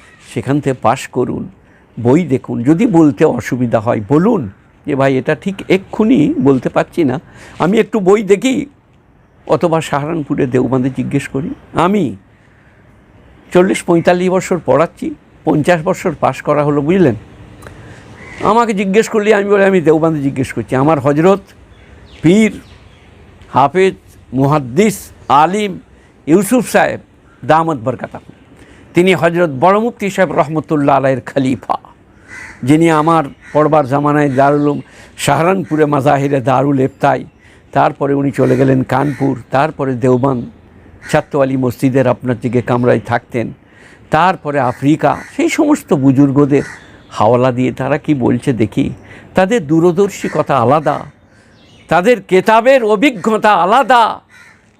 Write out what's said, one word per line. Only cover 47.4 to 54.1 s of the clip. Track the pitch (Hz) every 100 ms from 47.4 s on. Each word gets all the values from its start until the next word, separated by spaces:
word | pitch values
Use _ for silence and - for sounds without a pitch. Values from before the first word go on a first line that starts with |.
| 127
দিয়ে | 123 127
তারা | 117 131 147
কি | -
বলছে | 143 117 120 143
দেখি। | 113 110 - - - - - - -
তাদের | 185 240 143
দূরদর্শী | 160 175 165 202 - -
কথা | 156 147 139
আলাদা, | 117 151 151 139 143 - _ _ _ _ _ - -
তাদের | 165 196 233
কেতাবের | - 185 185 220 240 269
অভিজ্ঞতা | 214 214 285 220 220 214 214
আলাদা, | 190 180 240 247 240 208